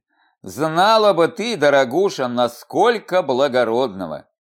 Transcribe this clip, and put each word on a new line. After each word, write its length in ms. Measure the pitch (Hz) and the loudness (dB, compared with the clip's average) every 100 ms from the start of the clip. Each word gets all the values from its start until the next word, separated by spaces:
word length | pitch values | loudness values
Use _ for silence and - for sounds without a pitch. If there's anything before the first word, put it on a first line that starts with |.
| _ _ _ _ | _ _ _ _
"Знала 720 | - 92 160 160 196 226 208 | -18 -8 -4 0 2 4 4
бы 140 | 175 165 | 4 0
ты, 280 | - 220 208 | 0 -6 0
дорогуша, 720 | 147 139 131 143 196 - 127 | 2 4 2 0 -2 -2 -4
насколько 920 | 120 120 - - 131 214 226 - 180 | -2 -2 -4 -8 0 0 0 -2 -2
благородного". 1040 | 151 127 143 123 117 117 131 95 87 73 - _ | 0 0 0 0 0 0 -2 -6 -12 -12 -16 _